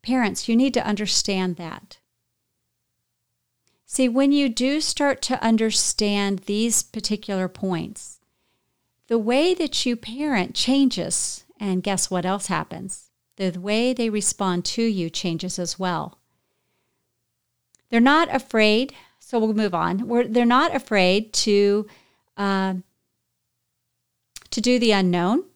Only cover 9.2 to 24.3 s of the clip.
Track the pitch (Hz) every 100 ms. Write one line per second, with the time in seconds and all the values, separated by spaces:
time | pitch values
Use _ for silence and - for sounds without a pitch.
9.2 | 214 247 339 359 320 - 247 240 - 240
10.2 | 302 247 180 - - 269 269 - - -
11.2 | - - _ _ 202 185 190 190 - 185
12.2 | 180 196 - 165 160 170 190 - _ _
13.2 | _ _ 190 180 190 214 247 247 233 208
14.2 | 202 - 190 175 175 - 226 196 165 -
15.2 | 180 165 180 - 170 - 185 165 160 _
16.2 | _ _ _ _ _ _ _ _ _ _
17.2 | _ _ _ _ _ _ _ 233 247 302
18.2 | 339 269 - 226 214 214 269 - - _
19.2 | - 240 220 214 208 175 170 190 233 240
20.2 | 240 226 240 247 320 285 - 208 180 196
21.2 | 220 - - 202 202 208 208 - _ _
22.2 | _ - 202 196 190 185 - _ _ _
23.2 | _ _ _ _ _ _ _ _ _ _
24.2 | _